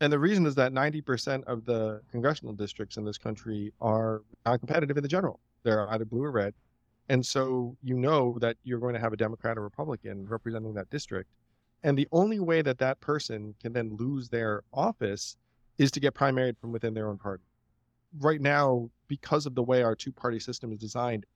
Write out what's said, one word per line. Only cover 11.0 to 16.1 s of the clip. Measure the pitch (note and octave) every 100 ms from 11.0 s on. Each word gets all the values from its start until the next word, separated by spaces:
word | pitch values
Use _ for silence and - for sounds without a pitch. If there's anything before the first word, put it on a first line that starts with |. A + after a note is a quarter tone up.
| - F#2+ - _ _ _ _ _
And | D3+ C#3
the | D3
only | E3 G#3 G#3+
way | E3+ E3
that | C#3+ B2
that | C3 C3+
person | - D3 - A2 G#2 G#2+
can | A#2
then | A#2+ A2+ G#2+
lose | B2 C#3 A#2+
their | A#2 A2 G#2 -
office | C3+ G3+ - G#2 G#2 - - _ _ _ -
is | C#3
to | C#3
get | C#3